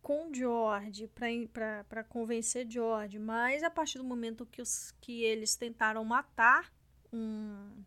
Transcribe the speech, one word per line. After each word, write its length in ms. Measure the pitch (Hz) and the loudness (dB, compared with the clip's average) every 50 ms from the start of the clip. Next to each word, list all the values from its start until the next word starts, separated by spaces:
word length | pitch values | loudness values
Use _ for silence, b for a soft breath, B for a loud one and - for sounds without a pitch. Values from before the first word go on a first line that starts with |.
com 320 | - - 285 302 330 339 | 0 0 -2 -2 -2 -6
George, 760 | 285 254 254 247 233 233 226 214 214 202 202 214 196 202 220 214 | -6 -2 -2 0 2 2 2 2 0 0 -4 -8 -10 -10 -12 -12
pra, 180 | _ - 247 233 233 240 233 220 | _ -6 -4 -2 -2 -2 -4 -6
pra, 320 | - 240 220 220 214 208 202 | -6 -4 -4 -4 -4 -6 -10
pra 200 | - - 220 220 | -10 -10 -10 -10
convencer 640 | - - 240 226 220 233 226 220 - - 240 254 226 | -8 -6 -6 -4 -2 -2 -2 -2 -2 -2 -2 -4 -4
George, 500 | 226 247 226 226 226 214 214 208 196 214 | -2 -2 0 0 0 0 -2 -6 -8 -8
mas 440 | 214 220 220 226 233 247 269 302 | -6 -2 0 2 2 2 2 2
a 80 | 320 339 | 0 0
partir 280 | 330 330 320 - - 262 | 0 0 -2 -2 -4 -6
do 60 | 262 | -6
momento 420 | 254 247 240 233 226 226 226 240 | -6 -4 -4 -4 -4 -6 -8 -12
que, 160 | 220 - - | -14 -12 -10
os, 300 | 247 - - - - - - _ | -6 -4 -4 -4 -6 -10 -16 _
que 220 | - - 240 233 | -14 -10 -4 0
eles 340 | 226 220 220 220 214 214 - | 2 2 2 2 0 -2 -2
tentaram 480 | - 247 233 233 - 226 220 214 220 220 | 0 -2 -8 0 2 2 2 2 0 -2
matar 680 | 220 233 254 277 - _ - 226 233 262 311 359 - - _ _ _ _ - _ - | 2 2 2 2 0 _ 8 10 10 10 10 6 0 -16 _ _ _ _ -20 _ -10
um 720 | - 226 220 220 220 214 214 208 208 202 202 202 208 208 196 | -8 -6 -6 -6 -6 -6 -8 -10 -12 -14 -16 -18 -18 -18 -20